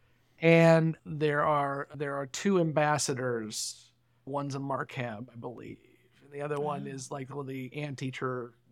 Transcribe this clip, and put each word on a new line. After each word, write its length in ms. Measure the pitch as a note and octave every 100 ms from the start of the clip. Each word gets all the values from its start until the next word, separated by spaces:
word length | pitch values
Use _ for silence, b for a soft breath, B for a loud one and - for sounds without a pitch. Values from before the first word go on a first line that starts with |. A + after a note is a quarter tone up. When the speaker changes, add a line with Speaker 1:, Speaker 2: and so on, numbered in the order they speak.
| _ _ _ _
Speaker 1:
and 580 | E3 E3 E3 E3 D#3+ D#3 F3
there 360 | D3+ D3+ D3
are, 440 | D#3 D3 C#3 C#3 C#3+
there 200 | C#3 C#3+ C#3
are 100 | C#3
two 340 | - G3+ F#3
ambassadors. 1300 | E3 D3 D3 D3 - B2+ B2+ A#2 G#2+ - - - - _ _ _ C3+
One's 280 | C#3 C#3+
a 40 | C#3
Markham, 680 | C#3 C3 C3+ C#3 A#2+ G#2 B2+
I 40 | A#2+
believe, 420 | B2 A2+ A#2 G#2 _ _ _ _
and 80 | C#3
the 120 | C#3+
other 180 | D3 D3
one 260 | D3 C#3+ C#3
Speaker 2:
Oh. 80 |
Speaker 1:
is, 160 | C3+ B2+
like, 200 | C#3+ C3
one 100 | C#3+
of 60 | C3
the 280 | C3 C3
anteater 760 | D3 D3 B2+ C3 - C3 B2+ A#2+ - _